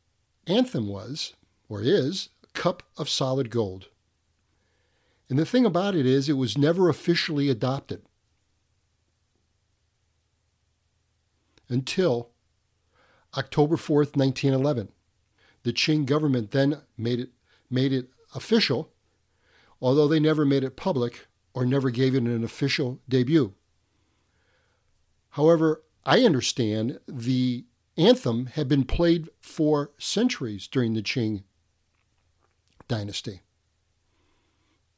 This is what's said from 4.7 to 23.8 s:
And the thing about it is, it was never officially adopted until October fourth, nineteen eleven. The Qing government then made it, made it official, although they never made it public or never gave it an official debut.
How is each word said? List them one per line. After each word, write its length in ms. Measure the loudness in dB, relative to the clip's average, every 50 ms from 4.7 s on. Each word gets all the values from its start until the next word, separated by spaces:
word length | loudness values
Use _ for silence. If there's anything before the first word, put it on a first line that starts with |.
| _ _ _ _ _ _ _ _ _ _ _ -4
And 80 | -2 -2
the 80 | 0
thing 180 | 2 2 2 4
about 300 | 4 2 0 0 0 0
it 100 | 2 2
is, 240 | 4 2 2 2 0
it 60 | 0
was 240 | 0 0 -2 0 2
never 320 | 2 2 4 4 4 2
officially 580 | 2 0 0 -2 -2 0 -2 -2 -2 0 0 0
adopted 540 | 0 0 -2 -2 -4 -4 -8 -10 -14 -14 -16 _ _ _ _ _ _ _ _ _ _ _ _ _ _ _ _ _ _ _ _ _ _ _ _ _ _ _ _ _ _ _ _ _ _ _ _ _ _ _ _ _ _ _ _ _ _ _ _ _ _ _ _ _ _ _ _ _ _ _ _ _ _ _ _ _ _ _ _ _ _ _ _ -6
until 580 | -4 -4 -4 -2 -2 0 0 2 0 -2 -4 -8 _ _ _ _ _ _ _ _ _ _ _ _ _ _ _ _ _ _ _ _ -8
October 440 | -8 -8 -2 0 2 2 2 2 -2
fourth, 360 | -2 0 2 2 2 2 2
nineteen 380 | 0 2 2 0 0 0 0
eleven. 380 | 2 2 2 0 0 -2 -4 -8 _ _ _ _ _ _ _ _ _ _ _ _ _ _
The 100 | -6 -4
Qing 320 | -4 -2 0 0 2 2 2
government 460 | 0 0 0 2 2 0 0 -2 -2
then 320 | 0 0 2 2 0 -2 -6 _ _ -6
made 200 | -4 -2 -2 -4
it, 120 | -4 -8 _ _ _ _ _ _ _ -4
made 240 | -2 0 0 0 0
it 160 | -2 -4 -6 _ _ _ _ -14
official, 580 | -10 -4 0 2 2 2 2 0 -2 -4 -8 _ _ _ _ _ _ _ _ _ _ _ _ _ _ _ _ _ -4
although 260 | 0 2 4 4 4
they 140 | 4 4 4
never 240 | 4 2 2 2 2
made 200 | 2 2 2 0
it 120 | -2 -6
public 520 | -6 -4 -2 -2 0 -2 -4 -4 -10 -20 _ _ _ _ _ -6
or 100 | -2 0
never 240 | 0 2 2 0 0
gave 260 | 0 0 0 2 2
it 100 | 0 0
an 200 | 0 -2 -2 -4
official 560 | -6 -6 -4 -4 -2 -2 -2 -2 -4 -6 -8 _ 0
debut. 460 | 0 2 2 4 4 2 2 0 -4 _ _ _ _ _